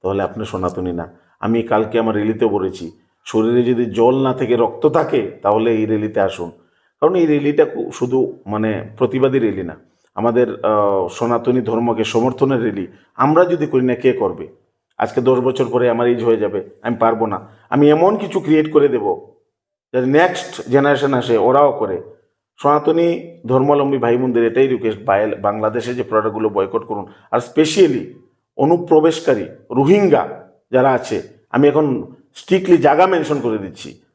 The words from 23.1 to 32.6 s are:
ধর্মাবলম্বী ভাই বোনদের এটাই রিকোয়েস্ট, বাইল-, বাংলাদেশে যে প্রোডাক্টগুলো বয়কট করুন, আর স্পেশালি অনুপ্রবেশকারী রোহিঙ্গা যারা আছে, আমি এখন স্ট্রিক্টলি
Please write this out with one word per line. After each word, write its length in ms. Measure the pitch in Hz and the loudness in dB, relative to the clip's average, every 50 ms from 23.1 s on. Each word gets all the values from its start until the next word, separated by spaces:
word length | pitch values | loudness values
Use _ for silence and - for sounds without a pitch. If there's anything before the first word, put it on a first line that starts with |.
| 170 - - - - - - | -2 -4 -8 -16 -20 -16 -4
ধর্মাবলম্বী 520 | 117 127 131 131 139 147 143 139 139 139 131 | 0 0 2 4 2 2 2 2 0 0 0
ভাই 180 | 117 120 120 | 2 2 2
বোনদের 280 | 123 131 127 117 117 117 | 2 0 0 0 2 0
এটাই 220 | 113 110 123 135 | 2 2 2 2
রিকোয়েস্ট, 340 | 135 127 117 117 113 107 - - | 2 0 -2 -2 -4 -4 -4 -2
বাইল-, 320 | - 98 101 107 107 - | 0 0 0 0 -2 -4
বাংলাদেশে 580 | - 104 101 104 107 107 107 104 120 110 123 123 | -4 -4 -4 -4 -2 -4 -2 -2 -4 -6 -6 -6
যে 80 | 123 | -6
প্রোডাক্টগুলো 460 | 123 - 110 107 107 110 107 110 110 107 | -6 -2 0 0 0 0 -4 -2 -4 -2
বয়কট 360 | 98 98 95 95 - 113 113 | 0 -2 -4 -2 -4 -6 -6
করুন, 220 | - 110 101 92 90 - _ _ _ | -6 -10 -10 -10 -14 -18 _ _ _
আর 100 | - 120 | -4 -4
স্পেশালি 760 | 120 - - 156 156 156 - 202 185 147 135 113 - - - - _ _ _ _ _ _ _ | -4 -2 0 0 0 2 4 4 4 4 4 -2 -6 -10 -16 -20 _ _ _ _ _ _ _
অনুপ্রবেশকারী 880 | - 139 151 175 175 175 - 160 156 156 165 156 - - - 131 104 87 - - - _ _ | -2 2 2 2 0 2 2 4 4 4 4 0 0 0 0 0 0 -2 -10 -14 -20 _ _
রোহিঙ্গা 800 | 120 127 139 147 196 208 196 175 143 120 82 - - - - - _ _ _ _ | -2 0 4 4 4 4 4 4 2 2 0 -4 -10 -16 -18 -20 _ _ _ _
যারা 180 | - 131 139 135 | 0 2 2 2
আছে, 320 | 131 120 - - 110 92 - - - _ _ _ | 0 0 -2 -4 -6 -6 -6 -10 -20 _ _ _
আমি 180 | - 123 143 143 | 0 2 2 4
এখন 460 | 135 156 156 143 123 120 120 - - _ _ _ _ | 4 2 0 0 -2 -4 -6 -12 -18 _ _ _ _
স্ট্রিক্টলি 420 | - - - 185 190 | -20 -2 -2 0 0